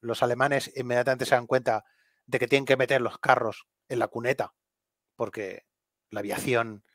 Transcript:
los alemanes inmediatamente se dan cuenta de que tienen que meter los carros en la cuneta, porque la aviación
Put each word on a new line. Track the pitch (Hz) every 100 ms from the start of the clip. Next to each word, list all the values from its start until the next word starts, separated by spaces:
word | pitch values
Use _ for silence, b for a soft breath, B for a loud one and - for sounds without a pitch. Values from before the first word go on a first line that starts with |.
los | 117 113
alemanes | 123 123 139 135 - 135
inmediatamente | 123 123 123 127
se | 127 127
dan | 117
cuenta | 131 120 110 - _ _ _ -
de | 127
que | 123
tienen | 139 131
que | 131
meter | 127 135
los | 117 -
carros | - 123 113 - - _ _
en | 123
la | 113
cuneta, | 120 120 123 101 _ _ _ _ _ _ -
porque | 110 110 95 92 _ _ _ _ _
la | 104
aviación | 101 - - 120 113 104 _